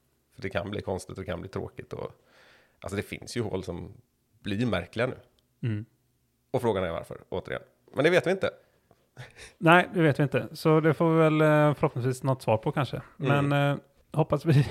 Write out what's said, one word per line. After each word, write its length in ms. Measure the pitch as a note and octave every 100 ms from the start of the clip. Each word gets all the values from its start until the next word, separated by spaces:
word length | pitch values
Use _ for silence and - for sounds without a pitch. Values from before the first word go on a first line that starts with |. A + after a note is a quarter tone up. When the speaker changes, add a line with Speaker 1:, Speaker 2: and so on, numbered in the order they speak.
| _ _ _
Speaker 1:
För 80 | -
det 80 | G2
kan 200 | F#2+ F#2+
bli 100 | G2+
konstigt 380 | G2+ F#2 - F#2+
och 60 |
det 60 | F2+
kan 100 | F2
bli 80 | F#2
tråkigt 420 | F#2+ - - -
och, 180 | - - - _ _ _ _ _ _
alltså 160 | F2 G2
det 60 |
finns 340 | - - - B2
ju 60 |
hål 220 | G#2+ F#2+
som 280 | F2+ F2 F2 - _ _ _ _
blir 240 | G2+ G2+ B2
märkliga 400 | F2+ F2 - B2
nu. 100 | - _ _ _ -
Speaker 2:
Mm. 220 | A#2+ G#2+ A2+ _ _ _ _ _ _
Speaker 1:
Och 100 | B2
frågan 240 | A#2 F#2+
är 60 | F2+
varför, 300 | E2 - - -
återigen. 340 | F#2 - B1+ - _ _
Men 100 | G#2
det 60 | D#3
vet 160 | F3 D#3+
vi 40 |
inte. 200 | F#3+ - - _ _ _ _ _ - - - - -
Speaker 2:
Nej, 300 | D#3 F3 -
det 80 | -
vet 160 | D#3+ C3+
vi 40 |
inte. 260 | C#3+ B2+ A2
Så 280 | D#3 D#3+ D#3
det 140 | D#3+
får 160 | C#3+ E3
vi 60 | D#3+
väl, 220 | D#3+ D#3
eh, 340 | D#3 D3+ D3+
förhoppningsvis 480 | C#3+ D3+ B2+ B2+ B2+
något 200 | C#3 C3
svar 140 | - A2
på 160 | D3+
kanske. 300 | D3+ C3 - - -
Speaker 1:
Mm. 280 | C3+ C#3+ C#3+
Speaker 2:
Men, 220 | C#3+ C#3+
eh, 60 | C#3 - _ _
hoppas 320 | D3+ D#3+ D3+
vi 240 | E3 C#3+ C3